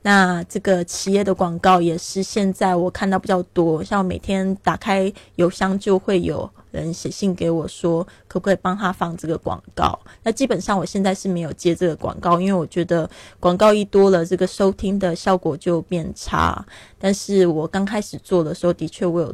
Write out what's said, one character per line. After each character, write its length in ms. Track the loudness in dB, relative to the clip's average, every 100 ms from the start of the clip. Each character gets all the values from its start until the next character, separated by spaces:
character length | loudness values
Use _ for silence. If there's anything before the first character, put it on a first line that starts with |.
那 420 | 4 4 4 0
这 160 | -4 -4
个 240 | 2 2
企 300 | 0 -6 0
业 100 | 0
的 100 | 2
广 240 | 0 0 2
告 200 | 4 4
也 180 | 2 -2
是 240 | -6 -6
现 300 | -4 0 0
在 240 | 0 2 2
我 160 | 0
看 180 | -2 -2
到 80 | -2
比 80 | 0
较 160 | -2 0
多， 280 | 0 2 0
像 180 | 0 -2
我 40 |
每 160 | -2 -4
天 340 | -4 -2 -2 -2
打 200 | -2 -2
开 340 | -2 0 0 -4 -14 0
邮 140 | 0
箱 300 | 2 -2 -2
就 180 | 0 0
会 220 | 2 0
有 300 | 0 -4 -8 _ _
人 220 | -8 -6
写 160 | -6 -10
信 240 | -4 -2
给 160 | 0 -2
我 160 | -2 -4
说， 400 | -4 -2 -2 -4 -14 _
可 100 | -4
不 60 |
可 80 | 0
以 60 | 0
帮 160 | 0 -2
他 140 | -4
放 240 | -4 -6 -6
这 100 | -6
个 120 | -4
广 260 | -4 -8 -10
告。 240 | -2 -2 -2 -12 -8
那 80 | -6
基 160 | -2 0
本 140 | 0
上 180 | 0 -2
我 80 | -2
现 160 | 0
在 140 | 0 0
是 140 | -4
没 120 | -4
有 120 | -6
接 200 | -2 0
这 140 | 2 0
个 80 | -2
广 240 | -6 -4
告， 220 | 0 2
因 60 | 2
为 60 |
我 140 | 0 -2
觉 160 | -4
得 260 | -2 -2 -2 -10 -20 _
广 160 | 0 4
告 180 | 4
一 120 | 4 2
多 240 | 4 6
了， 160 | 4 2
这 100 | 0
个 100 | -2
收 240 | 2 0
听 260 | 0 -4 -2
的 160 | -2 -2
效 220 | 0 2
果 180 | 0 -2
就 260 | -2 -2
变 280 | -2 -6 -6
差。 520 | -10 -4 0 0 -2 -10 -20 -20 _
但 140 | -2
是 340 | -2 0 4 4
我 180 | 2 -2
刚 200 | -4 -2
开 160 | -4
始 160 | -6 -14
做 260 | 0 0
的 100 | 0
时 120 | -2 -2
候， 80 |
的 120 | -2 -6
确 160 | -4 -2
我 160 | -2
有 100 | -4